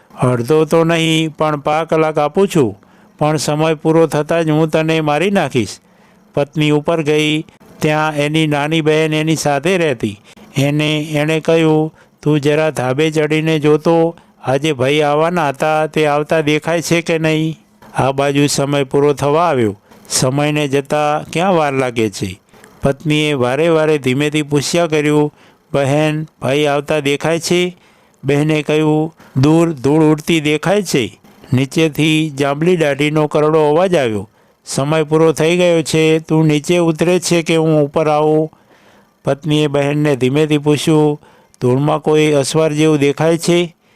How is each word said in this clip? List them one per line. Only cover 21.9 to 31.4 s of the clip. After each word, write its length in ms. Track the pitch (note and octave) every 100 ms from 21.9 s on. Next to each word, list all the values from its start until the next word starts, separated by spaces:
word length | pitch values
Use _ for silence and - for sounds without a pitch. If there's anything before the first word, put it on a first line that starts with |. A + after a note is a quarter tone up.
| A#2 A2
છે? 300 | - G2+ E2+ _ - - -
પત્નીએ 500 | C#3 C3+ D3+ D3+ D3+
વારે 360 | C#3+ B2 C3+ E3+
વારે 300 | D#3 D#3 D3+
ધીમેથી 440 | B2+ B2+ D3+ D3+
પૂછ્યા 440 | D3 D3 C3+ E3+ E3+
કર્યું, 460 | D#3 D3 D3+ D3 - - _ _
"બહેન, 540 | C#3 C3+ D3 D#3 D3+ D#3 _
ભાઈ 220 | B2+ D3
આવતા 360 | D3 C#3+ D3 D#3
દેખાય 400 | C#3 C#3+ D#3 E3
છે?" 360 | - F3+ F3+ F3+ _ _ _ _
બહેને 380 | C3+ C#3+ D3+ D3+
કહ્યું, 520 | D3 D3+ D#3 D3+ D#3+ - - C3+
"દૂર 360 | C#3+ E3 E3+
ધૂળ 300 | D3 C3 D#3
ઉડતી 380 | D#3 D#3 - E3
દેખાય 420 | D3 D3+ E3 G3+
છે." 380 | F3 C#3+ G2+ - - -